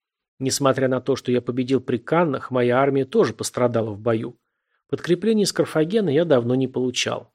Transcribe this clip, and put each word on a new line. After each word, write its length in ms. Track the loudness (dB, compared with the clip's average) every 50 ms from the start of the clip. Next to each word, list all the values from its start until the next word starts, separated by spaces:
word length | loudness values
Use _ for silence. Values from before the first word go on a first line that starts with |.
| _ _ _ _ _ _ _ _
Несмотря 480 | -4 -4 -2 2 2 2 2 2 0 0
на 120 | 0 -2
то, 140 | -2 -2 -2
что 160 | -2 -2 -2
я 100 | -2 -2
победил 400 | -2 -4 -4 -4 -2 0 0 0
при 180 | 0 -2 -4 -4
Каннах, 520 | -2 -2 0 2 2 0 -2 -4 -6 -4
моя 280 | -2 0 0 2 2 2
армия 260 | 2 2 2 0 -2
тоже 280 | 0 2 2 2 2 0
пострадала 580 | -4 -8 -8 -2 -2 0 0 0 0 -2 -2
в 100 | -6 -4
бою. 400 | -2 -2 -2 -2 -2 -6 -12 _ _ _ _ _ _ _ _ _ _ _
Подкрепление 560 | -8 -6 -2 -2 -2 0 2 2 2 2 2
из 80 | 0 0
Карфагена 560 | 0 -2 0 0 0 0 2 0 0 0 2
я 160 | 2 2 4
давно 320 | 4 4 2 4 2 2
не 100 | 2 0
получал. 680 | 0 -2 -2 -2 -2 -2 -2 -4 -4 -4 -6 -8 -12 _